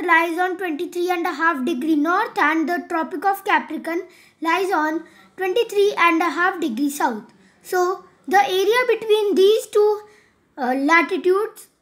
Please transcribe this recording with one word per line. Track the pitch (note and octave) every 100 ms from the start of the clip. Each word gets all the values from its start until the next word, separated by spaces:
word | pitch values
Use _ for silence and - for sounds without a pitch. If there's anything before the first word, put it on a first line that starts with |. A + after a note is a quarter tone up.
| E4+
lies | E4 E4+ E4
on | F#4 F#4
twenty-three | F#4 D4 F4 F4 F4
and | F4+ F4
a |
half | D4 E4 D4+ B3+
degree | B3+ D#4 D#4
north | D4+ F#4 A#4 A4
and | D4 D#4+ D#4+
the | F4 -
Tropic | E4+ C4+ F4 F#4+
of | -
Capricorn | - D#4+ - D#4 - E4+ - - _ _
lies | D#4+ F4 F#4+
on | F4+ D#4 D#4+ - - _ -
twenty-three | F#4 G#4 A4+ G4+ G4+ G4+
and | E4+ E4
a | E4+
half | D4 F4+ F#4
degree | D#4 A3 C#4+
south. | - C#4+ G#3+ - _ _ _
So, | - F#4 F4+ F#4 - _ -
the | F#4
area | G4 F#4 G4 A#4+ B4
between | A4 A4 G#4+ G#4
these | F4 G4 A4 -
two, | G#4 G#4 G#4 - - _ _ _ -
uh, | B3
latitudes | C4+ C#4 E4+ D#4+ F#4 F4+ F#4+ A4 - - _